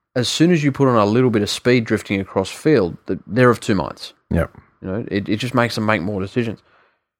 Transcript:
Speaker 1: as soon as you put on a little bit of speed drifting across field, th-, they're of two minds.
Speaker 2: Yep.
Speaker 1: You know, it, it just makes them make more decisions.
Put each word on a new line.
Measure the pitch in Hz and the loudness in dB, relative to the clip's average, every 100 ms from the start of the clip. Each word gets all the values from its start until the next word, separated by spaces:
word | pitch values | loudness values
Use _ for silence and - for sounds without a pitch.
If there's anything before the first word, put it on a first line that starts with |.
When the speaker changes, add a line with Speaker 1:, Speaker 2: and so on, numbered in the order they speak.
| _ 127 | _ -4
Speaker 1:
as | 117 | -2
soon | - 165 | 2 2
as | 170 | 4
you | 143 | 0
put | 123 135 | 2 2
on | 117 | 4
a | 101 | 4
little | 117 127 | 4 2
bit | 110 | 2
of | 101 | -2
speed | - 123 127 110 | -2 2 2 2
drifting | 104 - 98 | -2 -2 -4
across | 95 98 95 | -2 -4 -4
field, | - 156 139 87 73 - | -2 2 2 2 -4 -8
th-, | 95 - | -10 -4
they're | 110 123 | 2 4
of | 113 | 4
two | - 98 | 0 -2
minds. | 67 - - - - | -2 -8 -18 -20 -4
Speaker 2:
Yep. | 85 - - _ _ | -2 -2 -6 _ _
Speaker 1:
You | 92 | -8
know, | 101 - | -8 -4
it, | 101 95 | -4 -2
it | 107 | -4
just | 123 | -2
makes | 123 117 - | 0 0 -2
them | 107 | -2
make | 107 | -2
more | 90 101 | -2 -6
decisions. | 98 123 113 92 _ _ _ _ _ _ | -4 -4 -4 -6 _ _ _ _ _ _